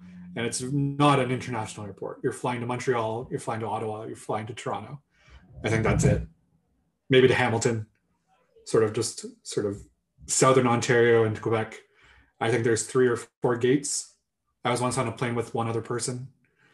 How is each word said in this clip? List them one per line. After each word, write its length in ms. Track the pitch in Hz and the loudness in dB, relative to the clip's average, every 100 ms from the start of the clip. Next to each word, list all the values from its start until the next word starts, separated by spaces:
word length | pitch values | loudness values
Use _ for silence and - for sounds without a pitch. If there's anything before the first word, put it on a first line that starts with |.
| - - - | -20 -18 -12
and 120 | 117 117 | -6 -6
it's 140 | - | -4
not 580 | 127 143 139 139 147 135 | -4 -2 -2 2 4 4
an 100 | 123 | 0
international 560 | 123 127 117 110 - 101 | -4 -6 -8 -8 -10 -14
airport. 340 | - - - | -12 -12 -6
You're 100 | 131 | -6
flying 280 | 110 127 120 | -4 -4 -4
to 60 | 117 | -4
Montreal, 600 | 117 - 120 110 113 127 | -4 -2 0 -2 -4 -6
you're 80 | 147 | -8
flying 220 | - 110 | -6 -6
to 60 | 110 | -6
Ottawa, 380 | 107 110 107 | -4 -6 -8
you're 120 | 120 117 | -10 -12
flying 300 | - 110 110 | -6 -6 -6
to 80 | |
Toronto. 460 | 113 135 101 110 143 _ _ _ - - - | -10 -8 -8 -8 -16 _ _ _ -20 -20 -8
I 60 | 110 | -2
think 160 | 110 | 0
that's 200 | 107 - | 2 4
it. 220 | - - - _ _ _ _ _ _ _ - | 4 2 -2 _ _ _ _ _ _ _ 4
Maybe 180 | 127 127 | 6 8
to 60 | |
Hamilton, 520 | 110 123 110 123 113 107 _ _ _ _ _ _ _ | 6 2 2 0 0 -4 _ _ _ _ _ _ _
sort 180 | - 123 | -2 2
of 100 | 107 | 2
just 340 | 117 110 - 240 - - | 0 -4 -6 -14 -16 -8
sort 200 | - 104 | -4 -4
of 100 | 101 - _ _ _ - | -6 -12 _ _ _ -4
southern 400 | - 131 131 123 | 2 6 6 4
Ontario 580 | 120 - 120 117 113 | 2 2 4 6 6
and 160 | 110 104 | 4 0
Quebec. 400 | 113 113 110 - - _ _ _ _ _ | -2 -2 -2 -10 -20 _ _ _ _ _
I 100 | 113 | 0
think 140 | 120 | 2
there's 220 | 117 110 - | 2 0 2
three 200 | 131 127 | 2 4
or 100 | 113 - _ | 2 -4 _
four 140 | 120 117 | -2 0
gates. 600 | 123 147 - - - _ _ _ _ _ | 2 2 0 -6 -8 _ _ _ _ _
I 60 | 113 | -4
was 100 | 120 | 0
once 160 | 123 127 | 0 0
on 80 | 120 | -2
a 60 | |
plane 220 | - 123 117 | -4 -4 -2
with 180 | 113 | -4
one 140 | 117 113 | -4 -2
other 140 | 113 | -4
person 460 | - 120 135 123 131 _ _ _ _ | -4 -6 -6 -8 -12 _ _ _ _